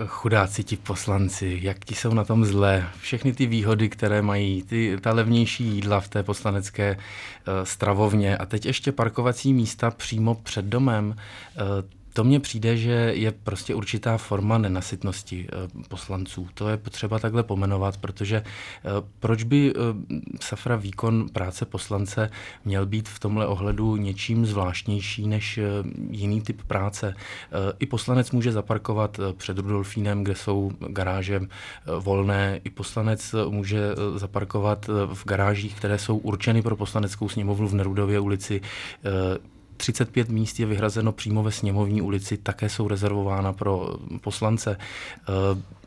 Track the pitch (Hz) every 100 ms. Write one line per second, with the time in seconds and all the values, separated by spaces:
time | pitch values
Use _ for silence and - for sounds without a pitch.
0 | 107 - 113 113 95 - 107 104 - 95
1 | - 98 98 - 95 92 95 95 - 107
2 | 117 113 101 113 107 101 101 95 87 -
3 | - 120 135 123 127 113 104 107 107 -
4 | 107 104 104 101 101 92 - 117 110 95
5 | 117 113 113 117 113 - 120 101 101 101
6 | 98 104 98 101 107 98 98 - 101 98
7 | - - - - - 95 92 - 104 98
8 | 107 104 98 98 - 107 - 131 - 139
9 | 113 - 123 120 135 131 110 - 117 113
10 | - 110 110 113 - - 101 117 135 110
11 | 104 107 - - - 156 101 98 95 -
12 | - - 113 143 143 113 113 117 117 120
13 | 117 - 110 107 - 98 - 110 104 110
14 | 117 113 - 101 104 113 104 90 90 92
15 | 101 92 - 90 90 90 92 - - 95
16 | - 95 95 - 90 - 104 107 107 -
17 | 107 110 110 113 113 98 98 98 98 98
18 | - - 98 107 104 - - - - 101
19 | 101 - 113 113 117 143 143 - 117 107
20 | - 78 - - - 107 120 117 101 98
21 | 113 113 110 - 92 - - - - 101
22 | 98 - 107 - - - - 98 98 107
23 | 110 - 104 107 107 95 98 107 110 107
24 | 101 98 - 117 113 101 92 90 - 104
25 | 98 - 107 107 104 - 104 101 101 -
26 | - 107 101 107 107 107 - 104 98 -
27 | 104 95 - - - - 98 - 120 117
28 | - 127 120 123 117 107 98 107 - 107
29 | 104 104 98 92 - 95 98 101 98 110
30 | 104 101 98 98 - 101 98 98 - 98
31 | 92 98 92 98 98 - - - - 85
32 | 95 98 98 98 98 98 101 - 98 -
33 | 107 107 - 110 92 104 98 107 104 104
34 | 104 90 98 101 98 110 104 104 104 104
35 | 98 92 - 98 98 101 104 - 104 104
36 | 104 110 107 101 - 113 110 107 104 110
37 | 101 95 104 - 101 101 107 98 98 98
38 | 101 104 101 98 - 101 98 - - -
39 | 101 95 92 92 - - - - - 113
40 | 117 - 117 110 110 - 110 104 107 107
41 | 110 104 110 107 107 107 104 98 101 104
42 | 101 98 98 101 - - 107 - 104 98
43 | 104 101 98 95 98 95 101 95 - -
44 | - 87 - - 110 110 - 98 - -
45 | - - - 95 98 98 98 -